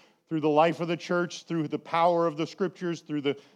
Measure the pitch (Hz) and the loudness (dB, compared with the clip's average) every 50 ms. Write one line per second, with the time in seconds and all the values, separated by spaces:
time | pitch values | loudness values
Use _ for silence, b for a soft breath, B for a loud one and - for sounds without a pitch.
0 | b b b b b _ 165 160 147 156 147 147 160 170 165 - 170 160 175 160 | b b b b b _ -4 0 0 2 4 6 4 4 4 0 -2 -4 -4 -6
1 | - - 180 175 175 170 - - - - 165 165 151 147 147 147 - - - 170 | -4 -2 -2 -2 -2 -2 -6 -12 -10 -6 -4 -4 -2 -2 -4 -8 -6 -4 0 2
2 | 165 180 175 170 170 170 151 147 160 151 - - 202 175 - - 180 175 165 - | 4 4 4 4 2 0 0 -2 -6 -6 -4 -4 -6 -6 -4 -6 -6 -6 -6 -6
3 | - - 151 147 131 143 135 B B B B | -8 -6 -6 -2 -2 -2 -2 B B B B